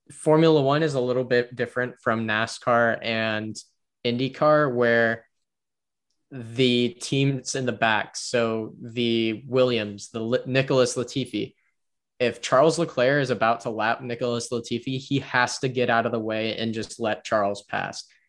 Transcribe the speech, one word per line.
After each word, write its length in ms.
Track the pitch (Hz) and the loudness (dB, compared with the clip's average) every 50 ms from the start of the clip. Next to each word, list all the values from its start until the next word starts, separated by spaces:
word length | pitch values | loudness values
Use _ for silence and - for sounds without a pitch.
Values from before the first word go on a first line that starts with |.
| _ - - | _ -20 -20
Formula 480 | - - 156 151 156 165 160 156 151 | -4 2 4 4 6 6 6 6 4
One 200 | 135 135 139 151 | 4 2 2 2
is 120 | 160 151 139 | 0 0 0
a 80 | 131 | -2
little 240 | 123 123 120 127 127 | -2 0 0 -2 0
bit 280 | 120 127 120 120 - 123 | 2 2 0 0 0 -4
different 460 | 120 120 117 - 123 123 123 123 - | -6 -6 -4 -2 -4 -4 -4 -6 -4
from 260 | _ 123 113 113 113 | _ 0 0 0 0
nascar 720 | 110 107 107 113 113 - - - 127 120 117 117 113 110 - | 0 0 0 0 -2 -6 -4 0 2 4 4 4 2 0 -2
and 520 | - 113 113 113 110 110 107 107 110 110 110 - - _ _ _ _ _ _ _ - | -4 -4 -2 -2 -2 -2 -2 -4 -6 -8 -10 -14 -18 _ _ _ _ _ _ _ -4
IndyCar, 680 | 120 120 120 135 131 135 - 156 151 151 151 151 139 120 | -4 -2 -2 -2 -4 -2 0 4 4 4 4 4 2 2
where 520 | 120 120 117 117 117 117 113 113 113 - _ _ _ _ _ _ _ _ _ _ _ _ _ _ _ _ _ _ _ _ _ | 2 2 4 4 4 4 2 0 -4 -8 _ _ _ _ _ _ _ _ _ _ _ _ _ _ _ _ _ _ _ _ _
the 580 | 139 127 113 113 117 123 131 123 120 120 123 120 | -16 -14 -14 -8 0 2 4 4 6 4 2 2
teams 640 | - - - - 143 135 135 139 139 127 - - - | -2 -6 -6 -2 0 2 2 2 0 -2 -6 -6 -6
in 100 | 135 127 | -2 -2
the 60 | 123 | -2
back, 440 | 110 101 120 113 107 104 - - - | -2 0 2 2 2 2 0 -4 -10
so 580 | - - - - 120 117 113 113 110 110 107 - - | -12 -8 -2 0 0 0 0 -2 -4 -6 -8 -12 -14
the 640 | 123 117 113 123 120 117 117 113 113 110 110 107 135 | -16 -10 -4 -2 0 2 2 2 0 0 -2 -4 -6
Williams, 640 | 135 123 131 127 127 120 113 107 104 101 98 - - | -2 2 2 4 4 2 -2 -2 -6 -8 -12 -14 -12
the 80 | - 113 | -8 -6
Li-, 180 | 110 113 123 127 - | -2 -2 -2 -2 -2
Nicholas 500 | 135 127 135 135 139 143 127 123 120 - | 0 0 0 2 2 4 4 4 2 0
Latifi, 580 | 127 117 - - 139 123 - - 107 - - - _ _ _ _ _ _ _ _ _ _ _ _ | -4 -6 -4 -4 -6 -6 -4 -4 -6 -6 -6 -10 _ _ _ _ _ _ _ _ _ _ _ _
if 240 | _ 127 117 - - | _ -2 -2 -2 -4
Charles 380 | - - 135 127 147 165 151 165 | -4 2 4 6 6 4 4 2
Leclerc 420 | 165 - - 127 120 131 143 147 | -2 -2 0 2 2 2 2 2
is 80 | 135 123 | 0 0
about 320 | 120 95 113 113 117 - | 0 0 2 0 0 0
to 80 | - 123 | -4 -6
lap 320 | 110 110 107 113 117 - | -4 -2 0 -2 -2 -2
Nicholas 480 | 131 120 120 117 127 123 120 117 117 - | -4 -8 -6 -4 -4 -4 -2 -4 -4 -6
Latifi, 460 | 123 117 117 - 120 117 - 135 131 131 | -6 -8 -4 -4 -6 -6 -4 -6 -6 -6
he 200 | 131 - 143 135 | -4 -4 -4 -4
has 400 | 135 - - 127 123 117 - - | -2 0 0 0 0 0 -2 -4
to 80 | - | -4
get 220 | 131 120 123 120 120 | -4 -2 -2 0 2
out 160 | 117 117 117 | 2 2 0
of 60 | 117 | 0
the 80 | 117 113 | -2 -4
way 380 | 110 110 110 110 110 113 107 | -4 -4 -4 -2 -2 -4 -4
and 160 | - 113 113 107 | -4 -4 -4 -4
just 260 | 113 104 - - - | -6 -8 -10 -8 -4
let 260 | 117 107 107 - - | -4 -4 -4 -4 -4
Charles 380 | - 113 107 101 101 101 - - | -2 0 0 0 0 -4 -6 -8
pass. 420 | _ - 98 95 98 - - - - _ _ _ | _ -6 -6 -4 -6 -8 -12 -16 -18 _ _ _